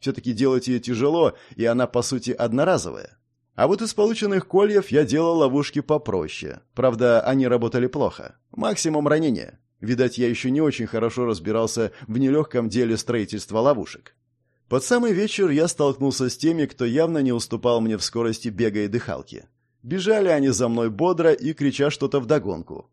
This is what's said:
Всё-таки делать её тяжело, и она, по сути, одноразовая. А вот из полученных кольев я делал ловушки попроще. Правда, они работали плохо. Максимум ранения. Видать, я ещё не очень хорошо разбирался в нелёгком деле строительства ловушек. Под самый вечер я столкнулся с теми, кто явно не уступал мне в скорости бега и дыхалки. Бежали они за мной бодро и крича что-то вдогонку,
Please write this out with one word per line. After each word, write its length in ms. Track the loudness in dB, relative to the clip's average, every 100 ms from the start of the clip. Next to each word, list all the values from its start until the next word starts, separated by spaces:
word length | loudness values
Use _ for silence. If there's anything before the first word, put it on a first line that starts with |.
Всё-таки 320 | -6 -4 -4
делать 360 | 0 2 2 0
её 120 | -2
тяжело, 540 | -2 0 0 4 2 0 -16 -4
и 80 |
она, 220 | 0 0 0
по 160 | -2
сути, 300 | -2 -4 -6
одноразовая. 840 | -4 -2 0 2 0 -2 -12 -16 _ _ _ _
А 120 | -2 0
вот 160 | 0
из 120 | -2
полученных 520 | 0 0 0 0 -2 0
кольев 420 | 2 4 4 2
я 160 | 2
делал 340 | 2 2 2 4
ловушки 420 | 4 2 0 -4
попроще. 800 | 0 -2 0 -4 -4 -8 -12 -14 _
Правда, 460 | 0 0 4 4 4
они 280 | 4 2 2
работали 380 | 2 0 0 -2
плохо. 500 | 0 -2 -4 -18 -20 _
Максимум 580 | -6 -4 -2 -2 0 2
ранения. 520 | 2 2 -2 -6 -18 _ -12
Видать, 380 | -4 0 0 0
я 100 | -2
ещё 220 | 0 -2
не 100 | 0
очень 260 | 0 0 -4
хорошо 380 | -2 -2 -2
разбирался 680 | -4 -4 -2 -2 -2 -2 -4 -6 -8
в 120 | -2
нелёгком 500 | 2 2 0 -2 -2
деле 280 | 0 0 0
строительства 600 | -2 -4 -2 -6 -4 0
ловушек. 560 | 2 0 -2 -12 -20 _ _ _ _ _ -4
Под 160 | -2
самый 280 | 2 0 2
вечер 360 | 0 0 0 2
я 180 | 2 0
столкнулся 600 | 2 0 2 -2 0 -4
с 80 | 0
теми, 300 | 0 0 -2
кто 180 | -2
явно 380 | -2 2 2 2
не 100 | 0
уступал 480 | 0 -2 -2 0 2
мне 160 | 0 -2
в 80 |
скорости 440 | -4 -2 -2 -2 -6
бега 360 | -2 -2 0
и 40 | -2
дыхалки. 580 | -4 -6 -10 -10 -18 -20 _ _ _
Бежали 460 | -8 -4 0 2 4
они 220 | 4 2
за 180 | 2 0
мной 220 | 0 -2
бодро 420 | 0 0 2 4
и 220 | 2 0
крича 360 | -2 -2 0 -2
что-то 300 | 0 -2 -2
вдогонку, 720 | 0 0 0 -8 -10 -16 -16